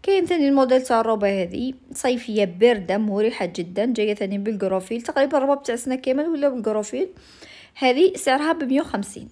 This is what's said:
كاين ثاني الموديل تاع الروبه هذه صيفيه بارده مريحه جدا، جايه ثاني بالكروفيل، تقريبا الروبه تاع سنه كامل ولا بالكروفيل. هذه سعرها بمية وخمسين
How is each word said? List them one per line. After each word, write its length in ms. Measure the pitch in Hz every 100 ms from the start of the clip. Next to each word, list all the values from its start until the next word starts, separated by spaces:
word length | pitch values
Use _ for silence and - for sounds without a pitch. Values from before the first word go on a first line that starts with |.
كاين 220 | - 392 339
ثاني 220 | 349 277
الموديل 340 | 277 262 254
تاع 200 | 254 233
الروبه 400 | 226 220 202 196
هذه 320 | 175 185 254 262 -
صيفيه 520 | - 254 247 240 214 196
بارده 520 | 175 240 220 175 202
مريحه 480 | 214 202 214 233 180
جدا، 400 | 170 170 185 233
جايه 280 | 226 214
ثاني 240 | 208 196 202
بالكروفيل، 640 | 202 208 190 190 185 233
تقريبا 360 | 233 285 277 294
الروبه 240 | 269 277
تاع 140 | 277 226
سنه 200 | 269 254
كامل 320 | 262 262 320
ولا 220 | 320 285
بالكروفيل. 580 | 254 220 214 208 254 370 - - - - - - -
هذه 380 | 262 254 381 381
سعرها 380 | - 262 302
بمية 280 | 330 269 269
وخمسين 480 | 330 202 202 - -